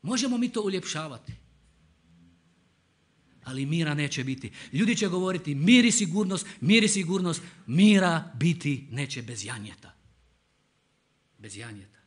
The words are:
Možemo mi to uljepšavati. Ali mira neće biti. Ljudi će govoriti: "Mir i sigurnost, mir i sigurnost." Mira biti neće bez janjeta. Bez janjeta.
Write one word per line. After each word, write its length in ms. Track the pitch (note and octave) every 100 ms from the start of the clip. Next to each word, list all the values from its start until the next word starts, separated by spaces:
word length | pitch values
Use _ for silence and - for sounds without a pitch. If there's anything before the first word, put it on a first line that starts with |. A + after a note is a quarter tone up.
Možemo 360 | D#3 A#3+ C4 A#3+
mi 140 | A#3+
to 100 | A#3
uljepšavati. 680 | G#3 F#3 - D#3 D#3 A#2 - - _ _ _ _ _ _ _ - F2 _ _ _ _ _ _ _ _ _ _ _
Ali 220 | B2+ C3 C#3
mira 280 | E3 D#3
neće 300 | D3 D3 C#3+
biti. 280 | C3 C3 A2 - -
Ljudi 240 | C#3 G#3+ A3
će 120 | G3+
govoriti: 460 | F3+ F#3 F3+ D3+
"Mir 300 | C#3 E3+ B3
i 80 | A#3+
sigurnost, 540 | - G3 F3+ F#3+ F#3+ - -
mir 240 | D3 A3+
i 40 | A#3+
sigurnost." 540 | G3 E3+ F#3+ F3+ E3 - - -
Mira 680 | C#3+ G#3 G3+ F#3 E3 -
biti 540 | A#2+ E3 E3+ D3 C3+ -
neće 320 | A#2+ C#3 C#3
bez 220 | A#2+ A2+
janjeta. 500 | G2+ B2 G#2 F#2 - _ _ _ _ _ _ _ _ _ _ _ _ _ _ _
Bez 180 | G#2 G2
janjeta. 420 | A#2 G#2 F#2+ _